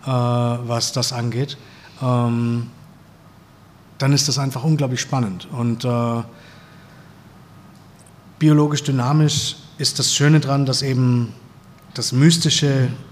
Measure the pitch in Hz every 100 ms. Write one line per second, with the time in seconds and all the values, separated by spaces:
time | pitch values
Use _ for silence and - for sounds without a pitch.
0 | - 127 120 120 120 120 120 117 - 135
1 | 120 127 117 117 143 - - - - -
2 | 127 123 120 117 120 117 117 - - -
3 | - - - - - - - - - -
4 | 135 143 - 139 135 127 139 156 139 123
5 | - 135 113 90 - 120 120 117 127 120
6 | 117 117 117 - - - - - - -
7 | - - - - - - - - - -
8 | - - - - 156 151 151 147 - 135
9 | 123 151 151 - - - - - 143 -
10 | 127 - 143 156 131 139 139 127 139 127
11 | 127 123 117 - - - - - - -
12 | 120 123 151 170 160 - 147 135 123 123
13 | -